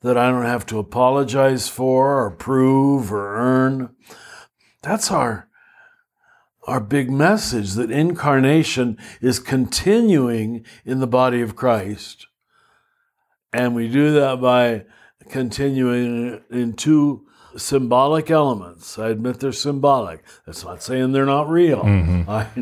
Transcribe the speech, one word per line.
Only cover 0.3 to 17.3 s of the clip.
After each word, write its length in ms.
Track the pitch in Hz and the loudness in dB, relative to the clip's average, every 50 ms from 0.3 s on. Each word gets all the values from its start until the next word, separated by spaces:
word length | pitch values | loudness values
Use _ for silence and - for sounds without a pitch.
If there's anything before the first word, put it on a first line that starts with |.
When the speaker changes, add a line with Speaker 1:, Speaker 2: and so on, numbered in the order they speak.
Speaker 1:
don't 140 | 127 123 120 | 2 0 0
have 220 | 120 123 117 - | -2 -4 -4 -6
to 120 | - 110 107 | -6 -6 -6
apologize 880 | 101 - - 120 127 127 135 139 139 117 117 139 135 135 131 123 120 | -6 -6 0 2 2 4 4 2 0 0 2 2 2 2 2 0 -6
for 560 | - - - 127 131 131 131 135 139 143 135 120 | -8 -6 -4 -2 0 2 2 2 2 2 0 -2
or 60 | 101 | -4
prove 800 | 87 - - 117 135 131 131 131 135 135 135 139 139 139 123 98 | -6 -10 -6 -2 2 2 4 4 4 4 4 4 2 0 -2 -4
or 240 | 107 104 101 101 101 | -6 -6 -6 -6 -6
earn. 600 | 110 120 127 131 131 131 131 135 131 127 117 _ _ _ _ - - - - - - - _ _ _ _ _ _ _ | -2 0 2 2 2 2 0 0 -4 -8 -10 _ _ _ _ -20 -20 -20 -20 -20 -20 -20 _ _ _ _ _ _ _
That's 280 | - 147 196 214 - - | -6 -6 -4 -4 -2 -2
our, 380 | 196 156 127 120 110 98 - _ _ _ _ _ _ _ _ _ _ _ _ _ _ _ _ _ _ _ _ _ _ _ - - | -2 -2 -2 -2 -4 -8 -12 _ _ _ _ _ _ _ _ _ _ _ _ _ _ _ _ _ _ _ _ _ _ _ -10 -6
our 100 | 131 127 | -6 -6
big 320 | 107 101 139 143 135 123 | -4 -2 -2 -2 -2 -2
message, 640 | 135 135 151 175 196 - - - 127 113 104 95 | 0 2 2 2 2 2 -2 -4 -4 -4 -4 -4
that 180 | 92 110 120 110 | -4 -4 -4 -2
incarnation 1040 | 120 143 156 170 175 170 - 147 139 135 131 135 151 160 151 - - 131 123 120 107 - - - - - | 0 0 0 0 -2 -2 -2 0 2 2 4 4 4 4 2 0 -2 -2 -2 -2 -4 -8 -12 -20 -16 -4
is 200 | - 131 123 123 | -2 -2 -2 -2
continuing 1200 | - - 135 131 127 110 - - - 185 208 233 240 220 185 147 127 120 117 113 110 110 120 113 113 - - - _ | -4 -4 -2 -2 -2 -2 -4 -2 0 2 2 4 4 4 4 4 2 0 -2 -2 -4 -6 -8 -10 -14 -18 -20 -18 _
in 160 | - 131 131 | -6 -4 -2
the 60 | 131 120 | -2 0
body 320 | 113 127 127 127 123 120 | 2 2 2 2 2 0
of 160 | 120 110 104 | -2 -4 -6
Christ. 680 | - - 127 117 107 92 98 104 - - - - _ - _ _ _ _ _ _ _ _ _ _ _ _ _ _ _ _ _ _ _ _ _ _ _ _ _ | -2 0 0 0 0 -2 -6 -10 -10 -12 -20 -20 _ -20 _ _ _ _ _ _ _ _ _ _ _ _ _ _ _ _ _ _ _ _ _ _ _ _ _
And 220 | - 120 123 123 120 | -4 -2 -2 -2 -2
we 140 | 117 117 113 | -2 -4 0
do 240 | 117 139 147 151 | 2 2 2 4
that 280 | 151 147 139 135 131 127 | 4 4 2 2 0 0
by 440 | 127 127 123 123 123 120 117 107 98 _ _ _ _ _ _ _ _ _ | 2 4 4 4 4 2 0 -4 -8 _ _ _ _ _ _ _ _ _
continuing 1080 | - 131 131 120 107 - 139 139 135 131 131 123 123 123 123 120 120 117 120 120 120 - _ _ | -6 -6 -6 -6 -4 -4 -2 -2 0 0 0 0 0 0 -2 -2 -4 -4 -6 -8 -8 -12 _ _
in 240 | 120 120 123 117 113 | -2 -2 -2 -2 -4
two 520 | - - 151 156 151 143 147 135 110 - _ | -4 2 4 4 4 4 2 -2 -4 -12 _